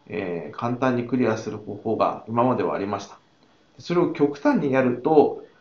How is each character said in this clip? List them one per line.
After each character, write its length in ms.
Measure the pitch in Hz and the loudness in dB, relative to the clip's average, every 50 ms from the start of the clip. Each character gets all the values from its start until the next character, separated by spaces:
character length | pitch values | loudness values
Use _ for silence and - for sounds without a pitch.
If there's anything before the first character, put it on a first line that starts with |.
| _ | _
え 440 | - 104 95 98 90 87 85 78 73 73 | -10 -8 -8 -6 -6 -6 -8 -8 -10 -8
ー、 40 | |
簡 180 | - 113 120 123 | -6 -6 -4 -2
単 220 | 123 131 131 123 | 0 0 0 0
に 100 | 120 120 | 0 -2
ク 80 | 120 135 | -2 0
リ 100 | 123 123 | 0 0
ア 100 | 110 107 | 0 0
す 120 | - - 110 | -2 -4 -8
る 80 | 107 | -10
方 180 | 104 - 101 104 | -10 -10 -12 -12
法 180 | - - 113 107 | -8 -6 -4 0
が 300 | 101 98 82 - - - | 0 0 0 -2 -4 -8
今 160 | 107 113 120 123 | -4 0 0 2
ま 140 | 127 120 | 2 2
で 60 | 101 92 | 0 -2
は 120 | 85 76 | -2 -4
あ 20 | |
り 80 | 78 98 | -4 -4
ま 140 | 101 104 98 | -4 -6 -6
し 80 | - | -8
た。 100 | - - - _ _ _ _ _ _ _ _ _ _ _ - | -12 -20 -20 _ _ _ _ _ _ _ _ _ _ _ -12
そ 140 | - - 170 | -6 -2 0
れ 80 | 175 | 2
を 100 | 160 - | 2 0
極 260 | - - 147 143 - | 2 2 0 0 0
端 220 | - - 294 277 202 | 0 0 2 2 2
に 140 | 147 139 131 | 2 2 2
や 80 | 131 | 2
る 160 | 127 123 120 | 2 2 0
と、 480 | - - 156 160 147 120 - - - - - _ _ | 0 0 6 8 8 8 6 4 -4 -12 -18 _ _